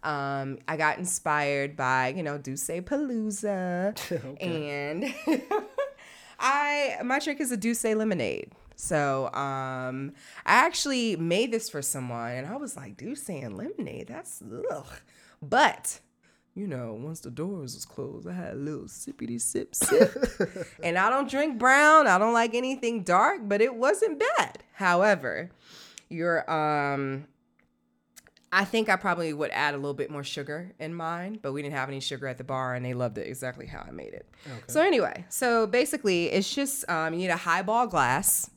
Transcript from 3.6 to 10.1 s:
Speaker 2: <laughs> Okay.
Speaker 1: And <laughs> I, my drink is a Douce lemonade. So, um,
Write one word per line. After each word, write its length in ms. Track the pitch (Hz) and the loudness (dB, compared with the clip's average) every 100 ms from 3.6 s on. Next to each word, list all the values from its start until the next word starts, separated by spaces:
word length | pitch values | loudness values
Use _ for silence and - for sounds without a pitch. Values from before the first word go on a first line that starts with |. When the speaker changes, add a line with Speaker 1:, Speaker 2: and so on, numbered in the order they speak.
| 180 175 190 220 - | -2 0 -2 -2 -6
Speaker 2:
<laughs> 140 | 170 135 - | -6 -6 -8
Okay. 300 | 185 165 147 | -4 -4 -4
Speaker 1:
And 440 | 143 143 160 269 247 - | -4 -4 -4 -4 -4 0
<laughs> 180 | 311 - 427 427 - 554 - - - - - | 0 0 -4 -4 -6 -6 -6 -20 -20 -20 -2
I, 580 | 247 285 294 294 277 - | 2 2 2 0 0 -2
my 160 | 240 269 | 0 0
drink 220 | 302 285 | 0 -2
is 100 | 285 | -2
a 60 | 240 | 0
Douce 260 | 220 233 | -2 0
lemonade. 680 | 226 214 220 180 110 53 - - - - | 0 2 2 0 0 -2 -8 -16 -20 -10
So, 500 | - 160 143 135 131 | -2 0 2 0 -2
um, 800 | - 139 135 131 131 127 131 139 | -4 -4 -4 -4 -6 -6 -6 -8